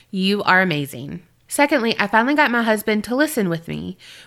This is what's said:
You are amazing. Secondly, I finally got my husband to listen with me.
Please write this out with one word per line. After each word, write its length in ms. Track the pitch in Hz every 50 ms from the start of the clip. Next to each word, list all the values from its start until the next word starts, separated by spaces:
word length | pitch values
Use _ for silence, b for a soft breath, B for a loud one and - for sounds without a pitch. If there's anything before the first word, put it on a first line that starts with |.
| b b
You 320 | - 190 185 190 208 208
are 180 | - - 185 185
amazing. 600 | 190 185 156 147 143 139 - 120 135 143 160 175 - _ _ _ _ -
Secondly, 480 | - - 285 285 320 269 220 226 - -
I 80 | 202
finally 280 | 190 - 220 233 262 302
got 160 | 294 294 240
my 120 | 240 240
husband 400 | 226 226 214 214 214 226 214 214 202
to 120 | 214 247
listen 320 | 269 302 302 - 247 196 175
with 180 | 165 160 165
me. 300 | - 156 151 170 180 185 B B B B B B